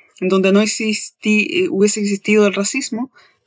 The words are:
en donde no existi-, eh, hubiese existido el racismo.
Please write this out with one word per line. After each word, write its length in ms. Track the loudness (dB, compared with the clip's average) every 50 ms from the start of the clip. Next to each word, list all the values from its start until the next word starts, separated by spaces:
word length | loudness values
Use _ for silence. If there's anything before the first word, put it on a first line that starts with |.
| _ _ _ -4
en 100 | -2 0
donde 220 | 2 2 2 4
no 100 | 4 2
existi-, 880 | 2 0 -2 -4 -4 -4 -4 -6 -8 -14 _ _ -2 0 2 2 0 0
eh, 200 | -2 -2 -2 -2
hubiese 320 | 0 2 2 2 2 0
existido 440 | -2 -2 -4 -2 0 2 4 4 4
el 80 | 2 2
racismo. 580 | -2 -4 -4 -4 -6 -8 -6 -6 -6 -8 -8 _ _ _ _ _ _ _